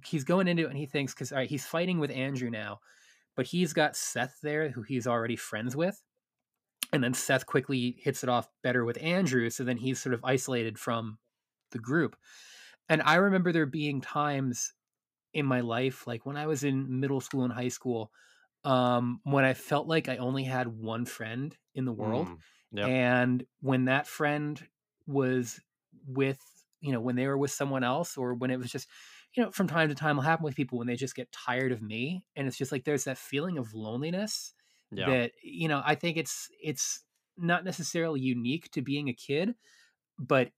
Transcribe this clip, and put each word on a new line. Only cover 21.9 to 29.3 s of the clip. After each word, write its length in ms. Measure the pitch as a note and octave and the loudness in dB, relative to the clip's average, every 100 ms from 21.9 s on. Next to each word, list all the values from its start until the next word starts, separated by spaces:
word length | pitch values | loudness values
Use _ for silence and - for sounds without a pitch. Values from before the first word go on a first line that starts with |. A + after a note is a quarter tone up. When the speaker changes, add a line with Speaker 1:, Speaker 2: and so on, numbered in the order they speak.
Speaker 1:
world. 360 | G#2+ G#2+ B2 F3+ | -2 0 0 -2
Speaker 2:
Mm, 120 | E3 - _ - | -8 -20 _ -10
yep. 220 | G#2 A2+ | -2 0
Speaker 1:
And 520 | C3 B2 B2 B2+ B2+ - - | 2 4 4 4 0 -4 -6
when 260 | C3+ B2+ B2+ | 0 2 4
that 200 | C3+ - | 2 0
friend 580 | - D3 D3 D3+ D3 - _ _ _ D#3 | -2 0 0 -4 -8 -14 _ _ _ -2
was 540 | C#3 B2+ B2+ A#2 - _ _ _ - C#3 | 0 2 2 -2 -8 _ _ _ -20 -6
with, 340 | C3 C3+ C3+ - _ _ - | 0 0 0 -10 _ _ -8
you 120 | C#3+ | -2
know, 80 | A#2+ | 0
when 160 | B2 B2 | 0 0
they 100 | C3+ | 0
were 100 | C#3 | 2
with 140 | C#3 | 0
someone 320 | - C#3 C3+ | -2 -2 0
else, 320 | B2 C#3+ E3+ C#3 | 0 0 -2 -4
or 180 | B2 | -4
when 160 | B2 B2+ | -2 -2
it 80 | B2+ | -2
was 140 | A#2+ | -4
just, 160 | C#3 - - - - _ | -8 -10 -20 -20 -20 _